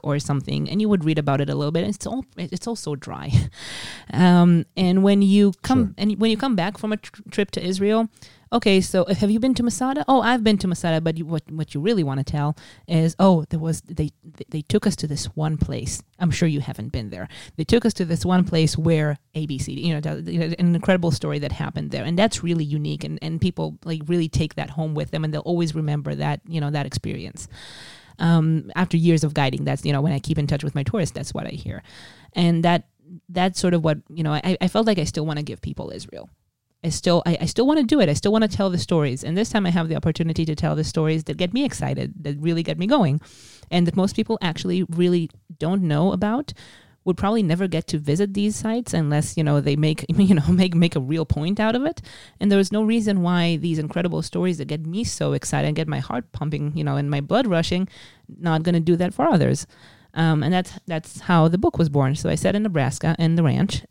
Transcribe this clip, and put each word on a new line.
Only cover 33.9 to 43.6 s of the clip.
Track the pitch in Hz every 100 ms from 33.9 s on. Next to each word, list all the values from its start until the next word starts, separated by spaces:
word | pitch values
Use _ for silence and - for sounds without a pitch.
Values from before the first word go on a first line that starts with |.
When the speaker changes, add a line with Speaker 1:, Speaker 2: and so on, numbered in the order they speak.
| 151 -
Speaker 1:
you | 160
know, | 156
I, | 151 185 -
I | 185
felt | 214 226
like | 185
I |
still | 156 160 156
wanna | 147
give | 147 -
people | - - -
Israel. | - - - - _ _ _ _ _
I | 170
still, | - 180 170 170
I, | 170
I | 165
still | - 269
wanna | 311
do | 233 302
it. | 160
I |
still | 147 208
wanna | 220 214
tell | - 196
the | 175
stories. | - 170 143 131
And | - 180
this | 226
time | 214 180
I |
have | 175 160
the | 156
opportunity | 165 156 165 160 165
to | 156
tell | 156
the | 151
stories | 151 165 156 160
that | - 165
get | 180
me | 240
excited, | 285 - 135 135 131 175
that | 143 143
really | 165 165
get | 160 156
me | 196
going, | 285 160 147 - - - -